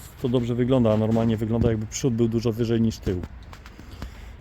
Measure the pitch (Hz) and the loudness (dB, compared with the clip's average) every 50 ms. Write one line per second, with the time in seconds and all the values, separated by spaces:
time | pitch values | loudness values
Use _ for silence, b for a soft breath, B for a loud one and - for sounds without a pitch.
0 | - - - - 135 123 123 127 117 120 120 120 123 123 131 127 117 110 107 110 | -16 -18 -8 -6 -2 0 0 0 0 0 0 0 2 4 4 4 4 4 4 4
1 | 110 107 113 113 113 117 110 104 113 110 117 113 117 117 113 107 110 - - - | 4 2 2 2 4 2 2 0 0 0 2 2 2 2 2 0 -4 -6 -4 -2
2 | - 135 117 110 120 117 113 117 110 120 104 113 120 110 117 113 113 110 107 - | -2 0 2 2 2 2 2 0 0 0 0 0 0 0 2 2 2 2 0 -2
3 | - 110 92 90 85 - - - - - - B B B B B B B B B | -4 -4 -4 -4 -6 -8 -12 -16 -18 -18 -18 B B B B B B B B B
4 | B B B B B B B - | B B B B B B B -12